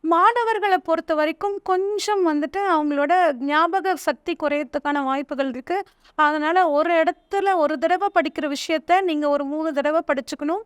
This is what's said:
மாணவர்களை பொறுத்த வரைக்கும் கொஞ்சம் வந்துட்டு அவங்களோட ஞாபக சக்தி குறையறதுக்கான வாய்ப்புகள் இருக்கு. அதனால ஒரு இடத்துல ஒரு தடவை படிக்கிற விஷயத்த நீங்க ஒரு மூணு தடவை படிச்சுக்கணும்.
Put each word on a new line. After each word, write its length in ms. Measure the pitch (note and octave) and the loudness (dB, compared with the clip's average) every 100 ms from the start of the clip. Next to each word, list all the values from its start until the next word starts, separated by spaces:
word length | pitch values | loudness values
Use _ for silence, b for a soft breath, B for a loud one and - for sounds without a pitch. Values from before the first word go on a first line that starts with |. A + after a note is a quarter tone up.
மாணவர்களை 760 | D#4+ E4+ G4 A#4+ A4+ A4 G4+ F#4 | 2 4 4 4 0 0 0 0
பொறுத்த 380 | - E4 D#4+ D#4 | 0 -2 0 0
வரைக்கும் 440 | D#4 D#4+ G4+ G4+ | 0 -2 -4 -6
கொஞ்சம் 640 | - F#4 G4 G#4 - G#4 F4 | -2 -2 0 -4 -2 0 2
வந்துட்டு 300 | D4 D4 G4 | 0 -2 -2
அவங்களோட 760 | G4+ D#4+ D4+ C#4+ C#4+ F4+ E4+ C4 | 0 0 0 0 2 2 2 0
ஞாபக 560 | C#4 D4 E4+ F#4+ F#4+ F4 | -2 2 2 0 -2 -2
சக்தி 400 | - C4+ - E4+ | -2 -4 -6 -4
குறையறதுக்கான 600 | D4 D4 C#4+ D4 D4 C#4+ | -2 -2 -4 -6 -4 -2
வாய்ப்புகள் 440 | C4+ C4+ C#4 C4+ C4+ | -2 -4 -4 -4 -4
இருக்கு. 360 | B3 - F4+ F#4 b b - | -6 -6 -6 -6 b b 0
அதனால 540 | D4+ D4+ D4+ F4+ F4 | 0 2 0 2 2
ஒரு 340 | C#4+ E4 E4+ | 2 2 2
இடத்துல 520 | D#4+ - _ G4 G4 F#4 | 2 -2 _ -2 0 2
ஒரு 220 | D4 D4+ | 2 0
தடவை 300 | E4 F4+ G4+ | 0 0 2
படிக்கிற 400 | G4 D4+ D#4 C#4+ C#4+ | 0 0 -4 -4 -6
விஷயத்த 460 | - D#4+ - F4+ | -4 -4 2 2
நீங்க 280 | F#4+ D4+ D4 | 2 0 0
ஒரு 160 | C#4+ C#4 | 0 -2
மூணு 280 | D4+ D#4+ | -4 -4
தடவை 280 | C#4 D4 D#4+ E4+ | -2 0 0 0
படிச்சுக்கணும். 560 | C#4 - C#4+ D4 F4+ | -4 -4 -8 -4 -4